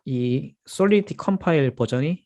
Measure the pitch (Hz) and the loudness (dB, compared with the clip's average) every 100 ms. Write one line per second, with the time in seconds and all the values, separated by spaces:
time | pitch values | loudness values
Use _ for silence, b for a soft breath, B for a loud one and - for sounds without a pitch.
0 | - 127 123 131 143 - - - 196 208 | -6 -2 0 -2 -4 -14 -10 0 2 2
1 | 202 - - 190 180 160 131 - 117 127 | 0 -4 -2 0 2 2 2 0 -2 0
2 | 151 180 | -2 -4